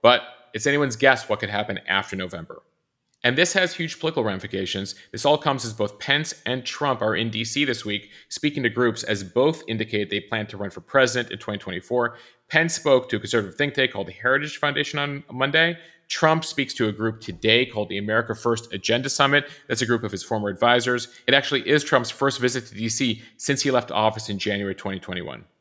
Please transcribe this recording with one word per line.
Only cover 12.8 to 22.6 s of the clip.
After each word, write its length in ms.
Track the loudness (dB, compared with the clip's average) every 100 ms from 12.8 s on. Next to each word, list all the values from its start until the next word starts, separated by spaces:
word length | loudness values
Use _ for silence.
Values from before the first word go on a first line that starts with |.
| 4 4 4
to 80 | -6
a 20 |
conservative 380 | 0 0 0 -2
think 160 | -2
tank 180 | 0 0
called 160 | 0 -8
the 60 |
Heritage 420 | -4 0 0 -2 -4
Foundation 440 | -2 -2 -4 -4
on 260 | -6 -6 -10
Monday. 480 | -2 0 2 2 0 -14 _ _
Trump 380 | 2 4 4 0
speaks 280 | -4 -4 0
to 120 | -2
a 60 |
group 260 | 0 -4 -4
today 460 | -10 -2 4 4 4
called 240 | -2 -6
the 80 | -6
America 360 | 0 0 0
First 400 | -2 0 -2 -4
Agenda 360 | -8 0 0 0
Summit. 400 | 2 4 4 0 -16 _
That's 140 | -2
a 40 | 0
group 180 | 0
of 100 | 0
his 100 | -8
former 240 | -4 -4 -4
advisors. 600 | 2 4 4 4 -2 -4 -8 2
It 60 |
actually 340 | 2 2 -2 2
is 160 | 2
Trump's 260 | 4 2 2
first 300 | -2 -2 2
visit 280 | 0 0